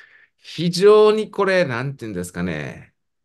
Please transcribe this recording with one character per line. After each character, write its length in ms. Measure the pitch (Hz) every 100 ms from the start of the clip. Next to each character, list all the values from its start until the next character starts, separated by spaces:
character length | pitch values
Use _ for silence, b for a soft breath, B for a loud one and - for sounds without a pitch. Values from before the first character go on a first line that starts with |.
| b b b _
非 340 | - - 175
常 400 | 175 202 214 214
に 200 | 214 208
こ 140 | - 190
れ、 200 | 185 143
な 180 | 120
ん 140 | 139 139
て 80 | 110
い 40 |
う 20 |
ん 20 |
で 100 | 90
す 100 | 90
か 100 | 87
ね。 500 | 90 76 65 - - _ _ _